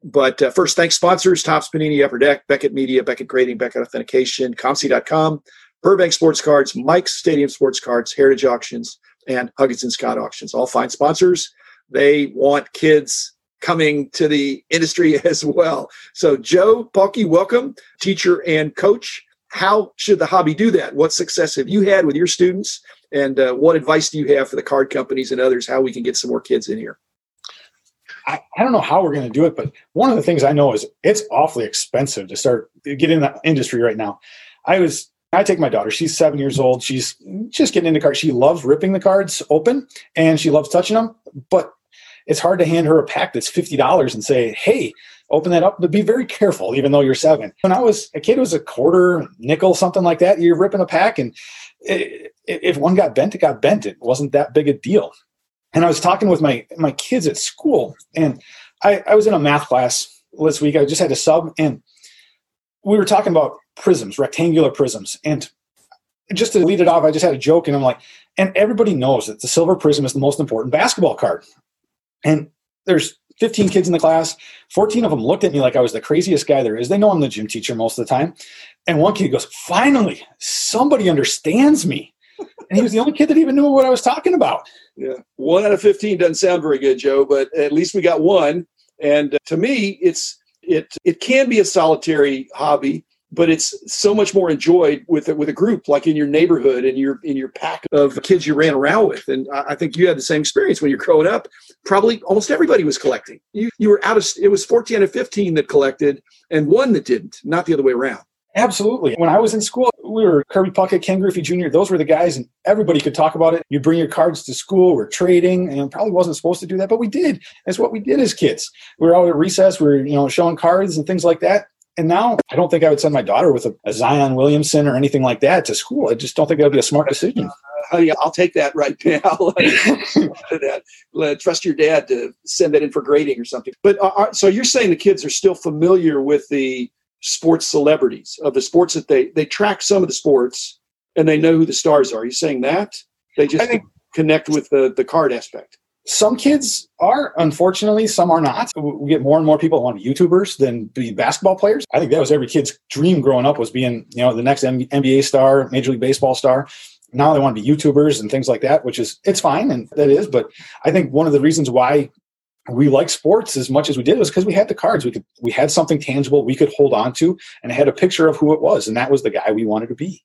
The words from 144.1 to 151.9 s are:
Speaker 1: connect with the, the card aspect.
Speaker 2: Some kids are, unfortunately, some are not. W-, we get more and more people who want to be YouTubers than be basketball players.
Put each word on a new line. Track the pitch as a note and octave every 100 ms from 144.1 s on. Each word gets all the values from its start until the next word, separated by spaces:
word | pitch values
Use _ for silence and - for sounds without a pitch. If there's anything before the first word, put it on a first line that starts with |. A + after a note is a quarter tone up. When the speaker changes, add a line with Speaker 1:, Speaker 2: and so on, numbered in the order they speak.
Speaker 1:
connect | - D#3 D#3 D#3
with | D3+ -
the, | C#3 C3
the | C3 B2
card | D#3+ D3
aspect. | A#2+ - - - _ _ _ -
Speaker 2:
Some | - G#3 A#3+
kids | C#4 D4 B3 - - _
are, | F3 C4 C#4+ -
unfortunately, | D#3+ C#3+ F3 F#3 G#3 G#3+ A3
some | - F3
are | E3
not. | D3 C3 B3
W-, | - D3 -
we | C#3+
get | D#3
more | C3+ D#3
and | D3+
more | D3+
people | D#3+ D#3+
who | B2
want | G2+
to |
be | G#2
YouTubers | C#3 F3+ F3+ G3 -
than | C3+ A#2+ G#2+
be | - A#2
basketball | G#2 A#2 - G3 F#3+
players. | G#3 A#3+ -